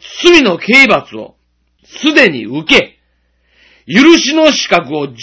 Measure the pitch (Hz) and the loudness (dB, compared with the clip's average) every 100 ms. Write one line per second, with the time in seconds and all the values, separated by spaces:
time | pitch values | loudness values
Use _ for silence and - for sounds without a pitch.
0 | - - 349 349 247 165 - 262 262 160 | -16 -2 2 4 2 -2 -2 2 2 0
1 | - 110 107 _ _ _ _ _ _ - | -4 -14 -16 _ _ _ _ _ _ -8
2 | 285 285 208 135 104 135 160 254 - _ | -6 0 -2 -2 -8 -10 -2 -2 -2 _
3 | _ _ _ _ _ _ _ _ - 196 | _ _ _ _ _ _ _ _ -6 2
4 | 302 330 247 311 311 - - 175 165 151 | 4 4 2 0 0 0 -2 -4 -4 -8
5 | 143 120 | -8 -8